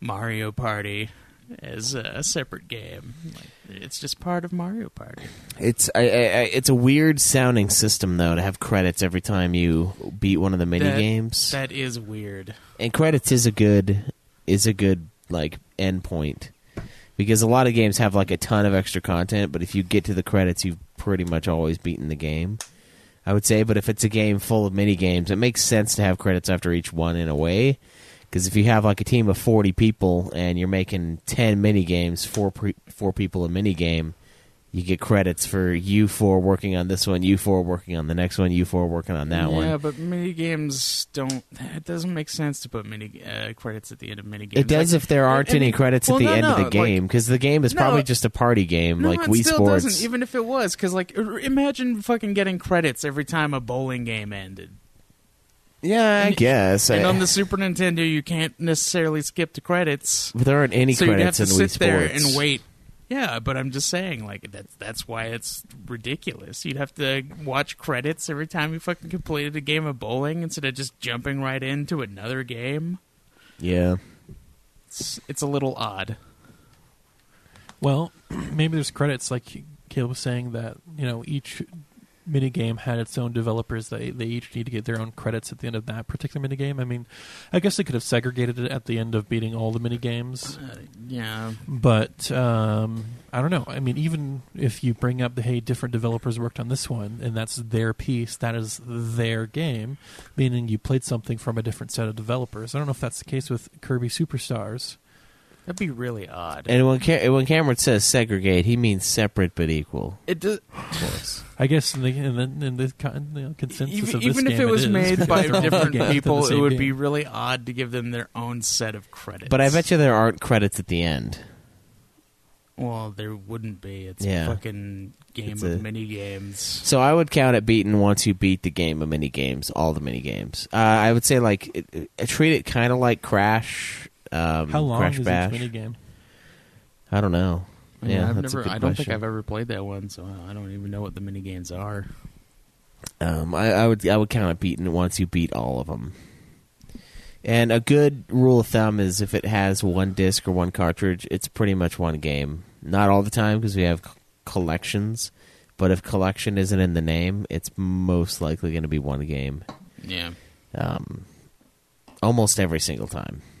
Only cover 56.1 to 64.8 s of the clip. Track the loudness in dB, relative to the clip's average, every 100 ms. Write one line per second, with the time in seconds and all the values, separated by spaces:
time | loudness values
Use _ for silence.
56.1 | 6 4 4 6 6 6 4 4 4 4
57.1 | 4 2 2 0 0 -2 0 0 2 0
58.1 | 0 -2 -2 -4 -2 -2 0 0 0 0
59.1 | 0 -4 -4 -4 -4 -2 0 0 -2 -2
60.1 | -4 -2 0 4 4 4 4 4 4 4
61.1 | 6 4 4 4 4 4 4 2 4 2
62.1 | 0 0 2 2 0 -6 _ -20 -20 -8
63.1 | -6 -4 -4 -4 -4 -4 -4 -4 -4 -6
64.1 | -8 -10 -14 -16 -18 -18 -16